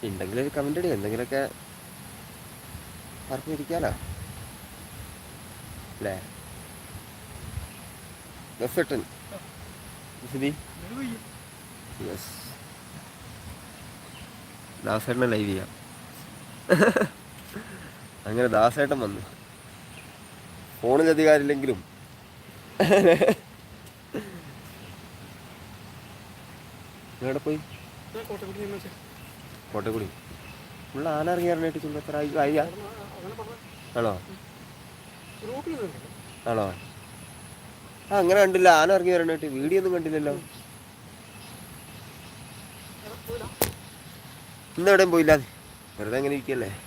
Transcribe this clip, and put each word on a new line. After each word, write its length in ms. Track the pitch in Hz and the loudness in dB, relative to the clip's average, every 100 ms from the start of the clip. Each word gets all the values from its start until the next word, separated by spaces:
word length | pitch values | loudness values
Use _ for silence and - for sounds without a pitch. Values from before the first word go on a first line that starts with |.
| 113 | -4
ഉണ്ടെങ്കിൽ 360 | 95 95 113 139 | -4 -2 0 0
ഒരു 40 | 143 | 0
കമന്റ് 200 | 143 151 | 0 0
ഇടുക, 120 | 180 117 | 2 2
എന്തെങ്കിലുമൊക്കെ 440 | 101 113 123 135 135 - - - - - - - - - - - - - - - - - - | 0 -2 0 0 0 -4 -16 -16 -16 -16 -16 -16 -16 -16 -16 -16 -14 -14 -14 -16 -16 -16 -8
പറഞ്ഞിരിക്കാലോ. 600 | 135 143 156 143 170 139 - - - - - - - - - - - - - - - - - - - - - | -8 -4 -6 -2 0 0 -2 -6 -10 -10 -12 -14 -16 -16 -16 -16 -14 -14 -14 -16 -16 -16 -16 -16 -14 -14 -8
അല്ലേ? 180 | 104 95 - - - - - - - - - - - - - - - - - - - - - - - - | -6 -6 -8 -16 -16 -16 -16 -16 -14 -16 -16 -18 -16 -14 -10 -10 -10 -14 -16 -16 -18 -18 -18 -18 -16 -6
ദാസേട്ടൻ. 420 | 123 - 165 131 - - - - - - - - - - - - - | -2 0 0 0 -4 -12 -14 -14 -14 -16 -16 -16 -16 -16 -18 -16 -8
സുധി? 200 | 135 139 147 - - 170 240 262 226 - - - - - - - - - | -2 -2 -2 -10 -14 -12 -8 -8 -8 -12 -16 -18 -18 -18 -16 -16 -10 -8
യെസ്. 240 | 98 - - - - - - - - - - - - - - - - - - - - - - - - - - 107 | -8 -10 -12 -12 -14 -16 -16 -16 -16 -16 -16 -16 -14 -14 -14 -14 -16 -16 -16 -16 -16 -16 -16 -16 -16 -16 -8 0
ദാസേട്ടനെ 400 | 107 - 123 123 | 0 0 2 4
ലൈവ് 160 | 110 104 | 4 2
ചെയ്യാം. 200 | 95 95 - - - - - - - - - - 180 208 - 208 - - - - - - - - - - - 104 | 0 -4 -12 -16 -16 -16 -16 -16 -16 -16 -16 4 8 8 6 2 -2 -18 -16 -12 -12 -12 -14 -14 -16 -18 -12 -4
അങ്ങനെ 180 | 110 123 110 | 2 4 8
ദാസേട്ടൻ 400 | 113 120 143 139 110 | 6 6 2 4 0
വന്നു. 180 | 101 101 - - - - - - - - - - - - - - - | -2 -8 -14 -18 -18 -18 -18 -16 -16 -16 -18 -18 -18 -16 -16 -16 -2
ഫോണിൽ 300 | 117 135 160 156 | 6 8 8 8
അധികാരമില്ലെങ്കിലും. 640 | 156 151 143 143 135 101 - - - - - - - - - - 196 202 196 165 - 214 - - - - - - - - 202 180 156 - - - - - - - - - - - - - - - - - - - - - - - - - - - 127 | 10 10 8 4 2 0 -2 -18 -18 -20 -20 -20 -18 -18 -18 2 8 10 10 10 8 6 0 -20 -18 -18 -18 -20 -10 -8 -8 -14 -16 -16 -16 -16 -16 -16 -16 -18 -18 -18 -18 -18 -18 -16 -16 -16 -18 -18 -18 -18 -18 -18 -16 -18 -18 -18 -18 -6 -2
എവിടെ 140 | 135 151 | -2 0
പോയി? 140 | 151 147 - - - - 220 226 202 196 190 202 202 185 - - - - - - - - | -2 -4 -14 -16 -16 -12 -10 -8 -8 -8 -8 -6 -8 -10 -14 -16 -16 -16 -16 -16 -16 -8
കോട്ടക്കുടി. 340 | 104 104 110 98 - - - - - - - - 135 | -4 -2 -2 -4 -8 -16 -16 -16 -16 -16 -16 -10 -4
ഉള്ള 120 | 160 151 | 0 0
ആന 80 | 160 | 2
ഇറങ്ങി 160 | 175 175 | 2 4
ഇറങ്ങിയിട്ട് 260 | 165 165 156 151 | 4 2 0 -4
ചുമ്മാ 140 | 147 | -6
എത്ര 140 | 147 147 | -4 -2
ആയി, 100 | 147 147 | 0 4
ആയില്ല? 180 | 143 151 156 - - - - - 185 226 453 - - - - 120 | 4 4 2 -2 -10 -10 -12 -10 -10 -10 -10 -12 -14 -16 -6 0
ആണോ? 120 | 117 95 - 98 - - - - - - - - - - 208 254 339 302 202 - - - - - - | 0 0 -6 -16 -16 -18 -18 -18 -18 -18 -18 -18 -18 -12 -8 -6 -4 -4 -6 -8 -14 -16 -16 -10 0
ആണോ? 160 | 113 98 92 - - - - - - - - - - - - - | 2 2 -2 -12 -16 -16 -16 -16 -16 -16 -16 -16 -16 -18 -18 0
ആ, 40 | 202 | 4
അങ്ങനെ 160 | 175 196 | 8 10
കണ്ടില്ല, 260 | 196 185 185 160 | 10 10 12 12
ആന 80 | 160 196 | 10 8
ഇറങ്ങി 160 | 175 180 | 8 6
ഇറങ്ങിയിട്ട് 320 | 165 160 156 131 | 6 2 0 0
വീഡിയോ 240 | 143 190 | 4 4
ഒന്നും 120 | 185 180 | 4 2
കണ്ടില്ലല്ലോ. 380 | 160 156 147 135 - - - - - - - - - - - - - - - - - - - - - - - - - - 427 453 - 466 453 - - - - - - - - - - - - - | 2 2 2 0 -6 -16 -16 -18 -18 -18 -18 -18 -18 -18 -16 -16 -16 -16 -16 -16 -16 -16 -16 -16 -16 -16 -16 -16 -16 -14 -14 -12 -8 -8 -8 -2 -2 -2 -16 -18 -18 -18 -18 -18 -18 -18 -12 2
ഇന്ന് 120 | 180 | 8
എവിടെയും 200 | 196 190 | 10 10
പോയില്ല, 220 | 170 156 151 123 - - - - - | 8 8 8 6 -12 -18 -20 -18 -8
വെറുതെ 200 | 104 123 | -2 0
അങ്ങനെ 160 | 139 143 | 0 0
ഇരിക്കല്ലേ. 340 | 127 131 107 98 | 0 -2 -2 -6